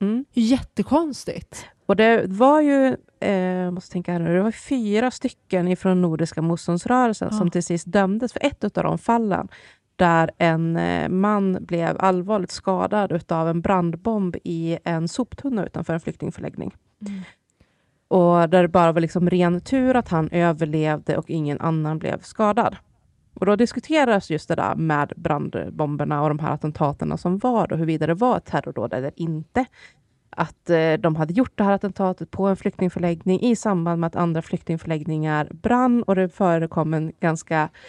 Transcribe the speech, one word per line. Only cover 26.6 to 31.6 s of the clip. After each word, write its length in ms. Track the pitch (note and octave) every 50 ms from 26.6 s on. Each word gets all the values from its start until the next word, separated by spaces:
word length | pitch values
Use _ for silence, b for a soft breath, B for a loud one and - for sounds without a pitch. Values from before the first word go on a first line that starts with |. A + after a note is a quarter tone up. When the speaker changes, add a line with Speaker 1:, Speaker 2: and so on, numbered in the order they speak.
| - D#3 D3+ - D#3 C#3 C#3+ - D#3 D3+ D3+
Speaker 1:
som 220 | E3 - F3 F#3 G3
var 280 | - B3+ A#3+ G#3+ F3
då, 100 | - -
huruvida 300 | D#3+ E3 D#3+ D#3+ D#3 D#3
det 80 | D#3 E3+
var 220 | F3+ A#3+ B3+ G#3+
ett 80 | - -
terrordåd 480 | - - D3 - - C3+ A#2+ G#2+ A2+ -
eller 180 | B2+ C3 D3 -
inte. 480 | - E3 E3 D#3 D#3 D#3+ _ - B3+ C4 - b b b b b b b _ _ _ _ -
Att, 400 | - - E3+ - - _ - -
eh, 220 | E3+ D#3+ D#3+ D#3+
de 240 | D#3 - - E3 D#3
hade 160 | D#3+ D#3 D#3
gjort 200 | E3+ B3 B3+ - -
det 100 | -